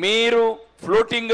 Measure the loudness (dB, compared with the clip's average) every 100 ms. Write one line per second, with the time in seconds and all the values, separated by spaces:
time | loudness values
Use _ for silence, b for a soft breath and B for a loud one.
0 | -2 0 2 2 0 -2 -14 _ -2 0
1 | 0 -4 -2